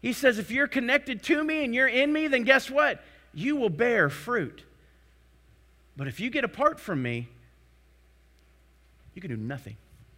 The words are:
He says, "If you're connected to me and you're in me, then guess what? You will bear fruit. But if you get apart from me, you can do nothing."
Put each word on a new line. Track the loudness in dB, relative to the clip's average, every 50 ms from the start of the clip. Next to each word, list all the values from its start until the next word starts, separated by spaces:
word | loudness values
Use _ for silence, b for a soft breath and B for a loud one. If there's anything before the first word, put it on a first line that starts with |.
He | -4 -4
says, | -4 4 4 4 4 4
"If | -2 -4
you're | 0 0 0 0
connected | 0 -2 0 2 2 2 0 0 -8 -8 0
to | 0 2 2
me | 2 0 -2 -2 -2
and | -2 2
you're | 2 2 2
in | 4 2 2 2
me, | 2 0 0 2
then | 0 0 4
guess | 4 4 4 4 0
what? | 0 2 2 2 0 -4 b b b b b b b
You | -6 -4 -2 -2
will | 0 0 -2
bear | 0 2 2 2 4 4 4 2
fruit. | 2 -4 -6 -4 -2 -2 -2 -4 -8 -14 -20 -20 _ _ _ _ _ _ _ _ _ _ _ _ _ _ _ _ -20 _ _ _ _ _ _ _ _
But | -10 -8 -8
if | -8 -6
you | -6 -4
get | -2 -2 -2
apart | -2 -2 2 0 0 0 0
from | -6 -4 -4 -2
me, | -2 -2 -4 -4 -8 -10 -16 -20 -20 _ _ _ _ _ _ _ _ _ _ _ _ _ _ _ _ _ _ _ _ _ _ _ _ _ _ _ _ _ _ _ _ -20 -20
you | -16
can | -10 -10
do | -8 -8
nothing." | -8 -8 -10 -10 -12 -16 -18 -18 -20 _ -20 -20 -20 _ -20